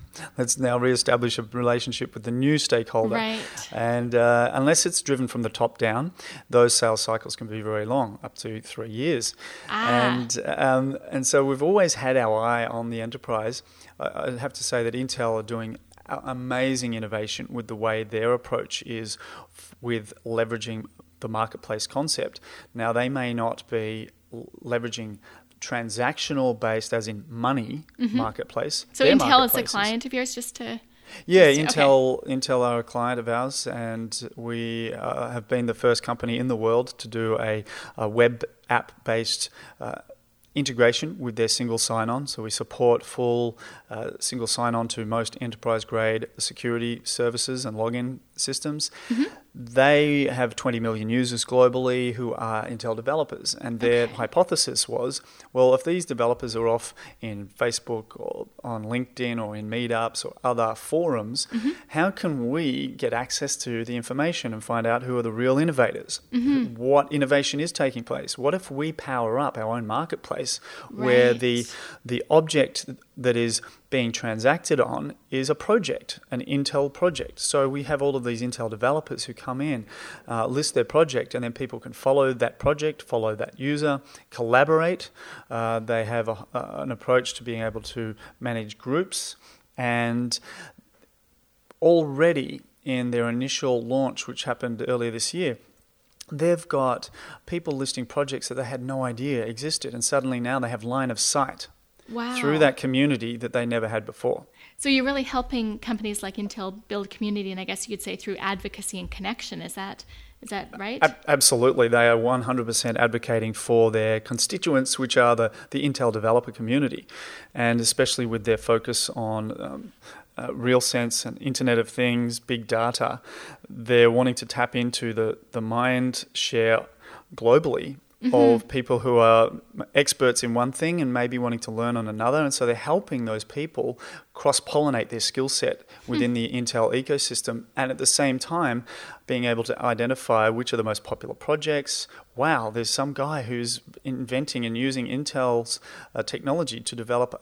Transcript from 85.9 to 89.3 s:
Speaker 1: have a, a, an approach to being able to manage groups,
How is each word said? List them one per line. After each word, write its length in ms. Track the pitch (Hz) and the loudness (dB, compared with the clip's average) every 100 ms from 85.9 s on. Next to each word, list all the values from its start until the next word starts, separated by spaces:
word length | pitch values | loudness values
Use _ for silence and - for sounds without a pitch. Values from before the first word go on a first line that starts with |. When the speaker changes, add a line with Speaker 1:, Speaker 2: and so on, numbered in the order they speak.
| 113 110 | -2 0
Speaker 1:
have 220 | 117 113 | -2 -2
a, 180 | 107 - | -4 -6
a, 60 | 123 50 50 | -8 -8 -6
an 60 | 131 | -6
approach 440 | 117 - 127 127 | -4 2 2 2
to 80 | - | -6
being 160 | 123 113 | -8 -4
able 200 | 113 110 | -4 -6
to 320 | - 120 110 107 - - | -8 -8 -6 -8 -16 -10
manage 380 | 123 113 107 - | -6 -4 -6 -10
groups, 580 | 123 151 190 - - | -2 0 0 -4 -8